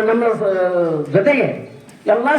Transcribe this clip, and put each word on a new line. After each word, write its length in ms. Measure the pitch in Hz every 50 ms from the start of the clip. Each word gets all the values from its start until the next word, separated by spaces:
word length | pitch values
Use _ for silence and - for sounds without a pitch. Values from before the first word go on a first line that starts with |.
| 214
ನಮ್ಮ 180 | 220 226 233 233 233 220
ಸ-, 760 | - 208 196 190 185 180 180 180 175 170 165 156 151 147 139
ಜೊತೆಗೆ 680 | 135 196 - 294 285 254 196 139 123 117 - - - - - - - - - 202
ಎಲ್ಲ 200 | 208 233 240 277 302